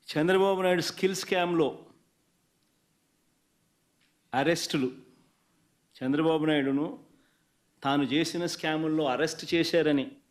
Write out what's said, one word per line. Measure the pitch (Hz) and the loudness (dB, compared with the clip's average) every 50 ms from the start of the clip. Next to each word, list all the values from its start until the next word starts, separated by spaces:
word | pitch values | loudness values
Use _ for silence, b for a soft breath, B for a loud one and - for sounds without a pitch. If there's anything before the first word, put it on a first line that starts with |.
| _ - - | _ -4 -2
చంద్రబాబు | 147 151 175 190 190 190 196 196 190 185 | 0 2 4 4 4 4 4 2 2 2
నాయుడు | 180 180 175 - - | 2 2 2 0 -4
స్కిల్ | - - - 190 196 180 - | -4 -2 -2 -2 -2 -2 -4
స్కామ్‌లో | - 196 180 175 175 175 165 156 127 - - - - - _ _ _ _ _ _ _ _ _ _ _ _ _ _ _ _ _ _ _ _ _ _ _ _ _ _ _ _ _ _ _ _ _ _ _ _ _ _ _ _ _ _ _ _ _ _ _ | -2 0 0 2 2 2 2 2 2 0 -6 -18 -20 -20 _ _ _ _ _ _ _ _ _ _ _ _ _ _ _ _ _ _ _ _ _ _ _ _ _ _ _ _ _ _ _ _ _ _ _ _ _ _ _ _ _ _ _ _ _ _ _
అరెస్టులు, | - - 143 156 170 160 - - - 156 127 123 - - - - _ _ _ _ _ _ _ _ _ _ _ _ _ _ _ _ _ - | -2 -2 0 0 0 0 -2 -4 -2 -2 -2 -2 -4 -8 -20 -20 _ _ _ _ _ _ _ _ _ _ _ _ _ _ _ _ _ -8
చంద్రబాబు | 131 131 139 147 156 160 160 156 151 156 | -4 -2 0 2 2 2 2 2 2 2
నాయుడును | 156 147 135 139 135 139 151 180 - - - _ b b b b b b b b b _ _ _ _ _ | 2 2 2 0 0 -2 -2 -4 -8 -12 -18 _ b b b b b b b b b _ _ _ _ _
తాను | - 139 139 147 143 120 131 | -2 0 0 0 0 0 0
చేసిన | 156 165 160 - 170 175 170 - | 0 -2 -2 -2 -4 -4 -4 -6
స్కాముల్లో | - - 160 156 156 160 156 156 156 151 139 | -4 -4 -4 -2 -2 -2 -2 0 0 0 0
అరెస్ట్ | 123 123 156 160 - - - - | 0 0 -2 -2 -4 -8 -8 -2
చేశారని | - 170 160 160 - 170 151 151 147 139 131 131 - - _ _ | 0 0 0 2 2 2 2 4 2 0 0 -4 -10 -20 _ _